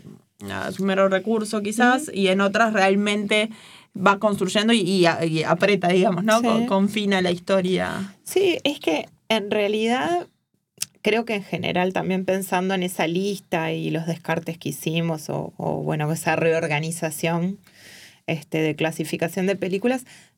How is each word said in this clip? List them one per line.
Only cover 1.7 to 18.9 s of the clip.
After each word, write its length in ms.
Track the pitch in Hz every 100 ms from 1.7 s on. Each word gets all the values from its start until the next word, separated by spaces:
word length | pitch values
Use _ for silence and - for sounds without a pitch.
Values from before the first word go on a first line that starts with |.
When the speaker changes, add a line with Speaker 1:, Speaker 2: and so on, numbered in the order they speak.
| 220 247 262
Speaker 2:
Ujú. 80 | -
Speaker 1:
y 140 | 190 190
en 140 | 190
otras 320 | 202 208 226
realmente 760 | 220 190 196 208 208 208 214 220 - - - - -
va 240 | 185 196
construyendo 520 | 214 202 185 214 220
y, 80 | 233
y 240 | 175 190 170
a-, 180 | 156 165
y 160 | 160
aprieta, 440 | 147 170 196 202 175
digamos, 360 | 185 185 170
¿no? 160 | 220 220
Speaker 2:
Sí. 40 | 240
Speaker 1:
Con-, 200 | 220 240
confina 540 | 196 196 214 202 190
la 100 | 180
historia. 840 | 175 - 196 185 180 123 - 196 -
Speaker 2:
Sí, 360 | - 370 381 320
es 160 | 285 294
que 280 | - - - _ -
en 200 | 220 202
realidad 760 | 220 202 214 226 254 302 349 - _ _ _ _ _ - _
creo 240 | 208 214 233
que 100 | 208
en 80 |
general 480 | 190 170 170 170 185
también 320 | 185 170 185
pensando 500 | 185 190 190 180 190 190
en 60 |
esa 260 | 180 180 165
lista 680 | 170 196 190 - 175 160
y 160 | 160 160
los 140 | 156 165
descartes 500 | 165 - 165 165 170
que 120 | 147
hicimos 600 | 147 170 165 165 156 151
o, 240 | 147 - -
o, 260 | 160 156
bueno, 260 | 151 156 151
esa 240 | 165 - 160
reorganización, 1200 | 165 160 165 147 160 165 160 156 165 170 180 202 _ - - - - - -
este, 340 | 160 - 160
de 140 | 156 151
clasificación 720 | 160